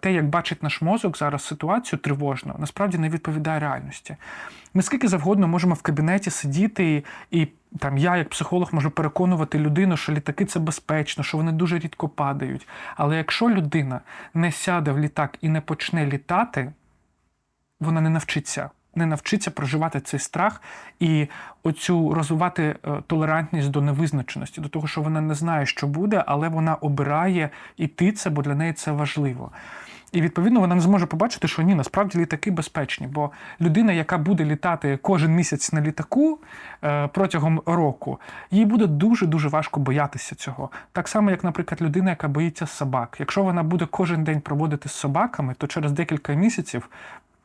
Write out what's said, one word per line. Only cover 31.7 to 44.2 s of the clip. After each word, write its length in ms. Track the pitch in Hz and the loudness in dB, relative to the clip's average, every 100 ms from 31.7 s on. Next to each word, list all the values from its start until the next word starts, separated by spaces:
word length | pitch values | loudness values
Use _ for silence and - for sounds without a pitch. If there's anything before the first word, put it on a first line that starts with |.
насправді 440 | 180 123 - 202 175 | 4 2 0 2 0
літаки 320 | 165 156 214 | 0 -2 -2
безпечні, 560 | 165 151 - 135 - 131 | -2 -2 -4 -4 -6 -6
бо 240 | 147 147 - - - | -4 -4 -6 -12 0
людина, 320 | 165 165 220 | 2 4 4
яка 260 | 170 156 175 | 4 0 0
буде 260 | 151 180 | 2 2
літати 540 | 151 151 180 165 143 135 | 2 0 0 0 0 0
кожен 300 | - 185 160 | 2 4 4
місяць 380 | 170 170 147 - | 4 2 0 0
на 80 | 156 | 0
літаку, 580 | 151 151 151 262 311 311 - - - - | 0 -2 0 2 2 2 -8 -20 -18 -4
е, 240 | 147 147 143 | -2 0 0
протягом 540 | 185 190 165 151 160 - | 0 2 2 2 2 2
року, 540 | 170 151 - - 131 - - - | 2 2 0 -6 -10 -12 -16 0
їй 140 | 190 | 4
буде 220 | 214 226 202 | 4 4 4
дуже-дуже 600 | 147 208 233 175 156 147 | 4 4 4 4 2 2
важко 320 | 151 151 143 | 0 0 -2
боятися 540 | 135 139 143 135 - | 2 2 0 -4 -12
цього. 360 | - - 131 135 - - | -12 -10 -8 -10 -12 -8
Так 160 | - 175 | -6 -2
само, 220 | 214 208 | 2 2
як, 140 | 180 | 2
наприклад, 380 | 180 165 170 160 | 0 -2 -4 -2
людина, 280 | 165 165 185 | 0 2 2
яка 180 | 165 151 | 0 0
боїться 380 | 143 165 - 165 | 0 0 -2 -6
собак. 500 | - 139 127 117 - | -4 -2 -2 -4 -6
Якщо 240 | 143 - | -2 0
вона 200 | 190 175 | 2 2
буде 240 | 160 180 160 | 2 0 0
кожен 340 | - 175 170 | 0 0 2